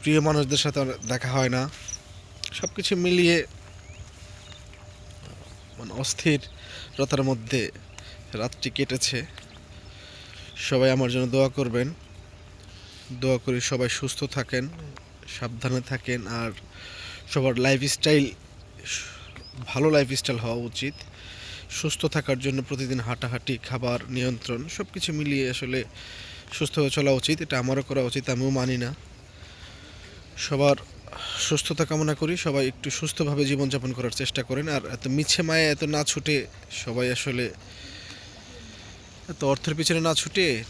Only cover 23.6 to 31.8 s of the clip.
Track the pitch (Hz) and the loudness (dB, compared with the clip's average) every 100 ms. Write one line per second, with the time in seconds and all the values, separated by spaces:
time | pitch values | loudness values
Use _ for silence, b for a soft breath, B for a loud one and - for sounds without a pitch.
23.6 | - 127 123 120 110 127 127 120 - 120 | -2 -4 0 -2 -2 -2 0 -2 -4 -6
24.6 | 151 - 190 196 - 151 147 143 131 127 | -6 -6 -8 -4 -2 0 0 2 2 0
25.6 | 127 131 110 B B B B B B - | -2 -2 -4 B B B B B B -4
26.6 | 147 - 143 143 139 131 120 156 156 131 | -2 2 2 4 4 4 4 0 0 0
27.6 | 123 135 135 135 127 127 127 123 131 135 | 2 0 2 0 2 0 0 2 2 2
28.6 | 127 127 120 147 - - - B B B | 2 0 -2 -6 -12 -20 -20 B B B
29.6 | B B B B B B - - - 143 | B B B B B B -18 -8 -2 4
30.6 | 143 143 - - - - B B - 151 | 6 6 2 -16 -14 -10 B B 2 2
31.6 | - 156 | 0 0